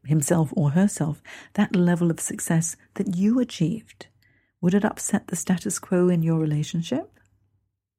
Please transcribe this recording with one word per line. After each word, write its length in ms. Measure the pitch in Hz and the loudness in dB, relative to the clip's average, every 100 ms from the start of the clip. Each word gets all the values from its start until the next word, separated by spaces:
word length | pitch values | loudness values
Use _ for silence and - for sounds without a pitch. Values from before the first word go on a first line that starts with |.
| 131 | -2
himself 480 | 156 147 170 147 - | 0 2 2 0 0
or 140 | 147 | 2
herself 540 | 156 202 - 151 151 - - - - | 4 2 2 -4 -4 -12 -20 -6 -2
that 200 | 208 180 | 0 2
level 360 | 175 175 175 | 2 4 0
of 80 | 165 | 0
success 560 | - 214 - 165 165 - _ | -6 -6 -2 0 0 -6 _
that 220 | - 196 175 | -6 -4 0
you 240 | 208 247 | 2 2
achieved? 680 | 247 - 165 226 - - - _ _ _ _ _ | 0 0 -2 -2 -10 -20 -20 _ _ _ _ _
Would 140 | 175 202 | 2 2
it 100 | 208 | 2
upset 440 | - - 196 - | -2 -4 -4 -2
the 60 | 180 | -6
status 440 | - 180 208 - | -2 -2 -2 -8
quo 280 | - 180 180 | -2 2 4
in 140 | 175 | 2
your 160 | 160 160 | 2 0
relationship? 760 | 156 151 151 170 165 262 370 _ _ _ _ _ _ _ _ | 0 -2 -2 -6 -4 -4 -6 _ _ _ _ _ _ _ _